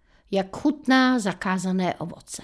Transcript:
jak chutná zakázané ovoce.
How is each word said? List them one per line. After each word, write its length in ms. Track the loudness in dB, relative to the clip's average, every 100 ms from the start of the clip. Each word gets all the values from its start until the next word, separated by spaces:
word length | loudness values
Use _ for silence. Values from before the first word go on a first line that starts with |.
| _ _ -4
jak 260 | -4 -2 -2
chutná 640 | -2 0 2 4 4 2
zakázané 760 | 0 -2 -2 -2 0 0 0
ovoce. 480 | -2 -8 -12 -16 -16